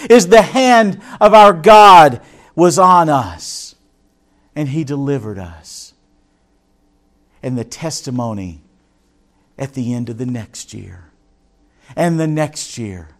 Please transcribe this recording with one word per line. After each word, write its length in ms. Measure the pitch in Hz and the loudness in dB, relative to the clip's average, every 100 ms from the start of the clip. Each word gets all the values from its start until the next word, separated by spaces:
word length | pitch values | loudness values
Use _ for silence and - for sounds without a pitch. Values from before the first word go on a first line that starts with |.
| 233 | 2
is 180 | 240 175 | 2 4
the 140 | 220 | 2
hand 600 | 165 262 254 233 208 185 - - | 2 -2 0 2 0 -4 -14 -2
of 120 | 208 | 4
our 200 | 214 202 | 6 4
God 680 | 170 175 214 208 175 151 120 - _ _ - | 4 4 6 8 8 6 2 -12 _ _ -2
was 220 | 175 151 | 0 2
on 320 | 185 175 160 | 2 2 0
us, 680 | 139 98 82 - - - _ _ _ _ _ _ _ _ 147 | -2 -6 -12 -18 -18 -20 _ _ _ _ _ _ _ _ -12
and 140 | 143 | -8
he 140 | 151 | -8
delivered 560 | 139 143 139 139 107 98 | -8 -6 -6 -6 -8 -14
us. 540 | 87 80 - - - _ _ _ _ _ _ _ _ _ _ _ _ _ _ _ | -16 -20 -20 -20 -20 _ _ _ _ _ _ _ _ _ _ _ _ _ _ _
And 140 | 131 127 | -12 -10
the 60 | |
testimony 1000 | 113 - 165 - - 123 117 104 92 80 _ _ _ _ _ _ _ _ _ - | -10 -12 -12 -12 -12 -10 -10 -10 -14 -16 _ _ _ _ _ _ _ _ _ -16
at 180 | 135 131 | -14 -10
the 180 | 120 | -10
end 160 | 120 120 | -10 -10
of 80 | 113 | -12
the 80 | 127 | -12
next 480 | 120 107 - - | -12 -14 -20 -20
year, 380 | 107 95 90 87 _ _ _ _ _ _ _ _ - | -20 -20 -20 _ _ _ _ _ _ _ _ _ -6
and 240 | 170 165 | -4 -4
the 80 | 160 | -4
next 500 | 151 151 - - - | -6 -8 -10 -18 -14
year 320 | 107 92 80 _ | -14 -14 -20 _